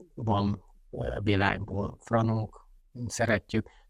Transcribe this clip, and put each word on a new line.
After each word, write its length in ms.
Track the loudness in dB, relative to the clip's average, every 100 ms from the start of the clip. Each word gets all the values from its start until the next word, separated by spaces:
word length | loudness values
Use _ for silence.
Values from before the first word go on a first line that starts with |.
| -12
van, 480 | -6 0 2 2 -2 -8 -20 -14
ö, 300 | -6 -4 -2
Bilányból 760 | 2 2 2 0 -4 -4 -4 -8
franunk, 680 | 0 2 2 0 -2 -10 -20 -20 _ -10 -8
szeretjük. 640 | -2 2 2 0 -2 -2 -10